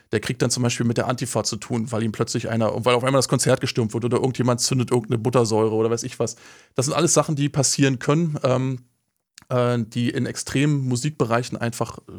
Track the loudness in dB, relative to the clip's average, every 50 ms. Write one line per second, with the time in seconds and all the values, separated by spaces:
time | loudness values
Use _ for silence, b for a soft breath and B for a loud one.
0 | b b -4 -4 -2 -4 -2 -2 0 0 0 0 0 0 0 0 0 0 0 0
1 | 0 -2 -2 -4 -4 -2 -2 -2 -2 -2 -6 -8 -6 -4 -4 -4 -2 -2 -2 -2
2 | -2 -2 -2 -2 -4 -2 -2 -4 -2 -2 0 0 2 0 0 0 2 2 2 4
3 | 2 2 2 2 2 2 0 0 4 2 2 2 2 -2 0 0 -2 0 -2 -2
4 | 0 0 0 2 2 0 0 0 2 2 2 2 0 0 0 0 2 2 2 0
5 | 2 0 -4 0 0 2 4 4 4 4 4 2 2 2 2 2 2 2 0 -2
6 | -4 -8 -4 -4 -4 -4 -4 B B B B B B B B -2 -2 0 0 2
7 | 2 4 4 2 2 0 -2 -2 -2 -2 0 0 0 0 2 2 2 2 2 0
8 | 0 0 2 2 0 0 -2 -2 0 0 2 2 0 -2 -4 -6 -10 _ _ _
9 | _ _ _ _ _ _ _ -20 -10 _ 0 0 2 2 2 0 -2 -2 -2 -2
10 | -2 0 0 -2 -4 -4 -6 -8 -10 -4 0 2 2 2 2 0 0 0 -2 0
11 | -2 -4 -2 -2 0 0 0 0 0 -4 -6 -4 -4 -4 -2 -4 -6 -6 -6 -14
12 | -18 -18 -18